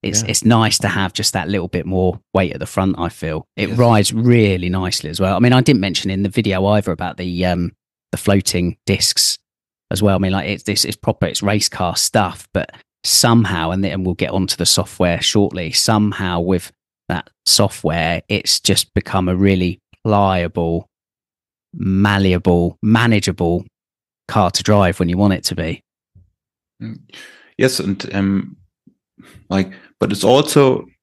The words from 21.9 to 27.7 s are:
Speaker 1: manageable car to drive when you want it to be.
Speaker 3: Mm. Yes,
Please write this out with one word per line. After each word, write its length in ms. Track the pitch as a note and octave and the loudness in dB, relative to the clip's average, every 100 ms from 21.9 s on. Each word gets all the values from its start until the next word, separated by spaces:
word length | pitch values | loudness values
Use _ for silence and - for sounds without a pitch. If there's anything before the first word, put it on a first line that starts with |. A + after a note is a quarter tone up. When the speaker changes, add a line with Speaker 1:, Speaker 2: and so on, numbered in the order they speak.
| F#2+ G2+ G2+ F#2+ F2+ F#2 F2 F2 - | 2 2 2 2 2 2 2 0 -2
Speaker 1:
manageable 840 | G#2+ A2+ A#2 G#2+ G2 F2 E2+ F2 - _ _ _ _ _ - | 2 4 4 2 0 -2 -2 -2 -6 _ _ _ _ _ -4
car 240 | A2 F2+ | 0 0
to 120 | - | 0
drive 360 | - G#2 F#2 E2 | 2 4 2 0
when 100 | F2 | -2
you 80 | F2 | 2
want 160 | G2+ | 2
it 100 | F2+ - | 0 -4
to 100 | F2 | -6
be. 280 | D#2+ - _ _ _ _ _ _ _ _ _ _ | -6 -8 _ _ _ _ _ _ _ _ _ _
Speaker 3:
Mm. 180 | A2+ A2 _ - - - _ - | -14 -14 _ -20 -20 -20 _ -2
Yes, 220 | C3 | 0